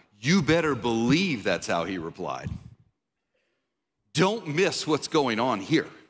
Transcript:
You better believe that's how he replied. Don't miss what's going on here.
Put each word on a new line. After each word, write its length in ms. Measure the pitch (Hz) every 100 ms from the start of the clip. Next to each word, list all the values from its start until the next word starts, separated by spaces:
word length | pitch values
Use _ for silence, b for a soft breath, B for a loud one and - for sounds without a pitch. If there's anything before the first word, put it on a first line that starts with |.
| _ _
You 220 | 120 190
better 340 | 143 165 156 123
believe 720 | 117 113 120 151 190 117 98
that's 220 | 85 -
how 180 | 85 85
he 120 | 92
replied. 520 | 82 82 82 65 71 - - - _ _ _ _ _ _ _ _ _ _ _ _ _
Don't 420 | 151 190 226 160
miss 320 | 147 185 - 147
what's 220 | 143 -
going 320 | 160 131 110
on 220 | 127 107
here. 260 | 95 151 - -